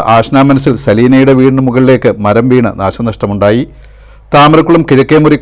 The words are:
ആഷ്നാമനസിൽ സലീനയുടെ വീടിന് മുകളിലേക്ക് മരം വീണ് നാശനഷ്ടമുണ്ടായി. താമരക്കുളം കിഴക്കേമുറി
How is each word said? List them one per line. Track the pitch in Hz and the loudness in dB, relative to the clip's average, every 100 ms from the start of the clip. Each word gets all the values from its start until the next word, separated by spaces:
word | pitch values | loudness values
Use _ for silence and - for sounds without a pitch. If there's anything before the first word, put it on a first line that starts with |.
| 117 | 2
ആഷ്നാമനസിൽ | 117 - 135 139 139 139 117 | 0 0 0 2 0 -2 -4
സലീനയുടെ | - 107 123 131 135 131 | -2 0 2 2 2 2
വീടിന് | 131 131 131 | 2 0 -2
മുകളിലേക്ക് | 123 131 127 120 107 | 0 0 0 0 -2
മരം | 104 107 127 | -2 0 0
വീണ് | 127 113 95 | 0 -2 -4
നാശനഷ്ടമുണ്ടായി. | 95 - 117 101 101 101 101 113 156 - - - - - - | -6 -6 -8 -6 -6 -2 -2 -2 -4 -12 -20 -20 -20 -20 -4
താമരക്കുളം | 147 147 160 165 165 156 | 0 4 2 2 0 2
കിഴക്കേമുറി | 131 131 151 151 147 | 0 2 2 2 0